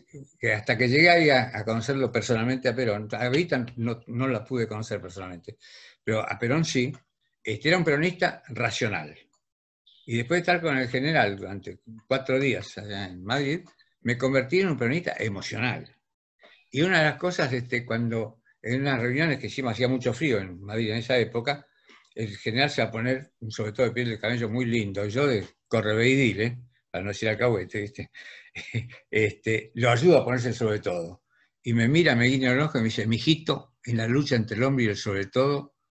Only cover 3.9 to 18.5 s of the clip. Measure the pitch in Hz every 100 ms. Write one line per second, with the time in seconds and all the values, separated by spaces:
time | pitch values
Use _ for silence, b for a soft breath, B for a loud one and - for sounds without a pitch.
3.9 | 117 - 120 135 117 120 127 107 107 107
4.9 | 104 92 92 92 87 - - b b b
5.9 | b - 110 - - 120 151 160 135 127
6.9 | - _ _ _ _ - 110 143 180 160
7.9 | 143 175 180 175 - - 117 117 - 113
8.9 | 90 76 - _ _ _ _ _ _ _
9.9 | _ - 117 120 175 175 175 165 135 123
10.9 | 127 143 156 107 98 95 101 - - -
11.9 | 113 - 131 131 131 139 98 - - 104
12.9 | 98 95 90 92 135 139 170 - _ _
13.9 | _ 117 123 131 135 123 180 190 131 120
14.9 | 143 - - 113 98 - 107 123 104 -
15.9 | _ _ _ _ _ b b b 127 180
16.9 | 175 151 131 180 175 139 123 120 123 120
17.9 | 113 117 113 110 - _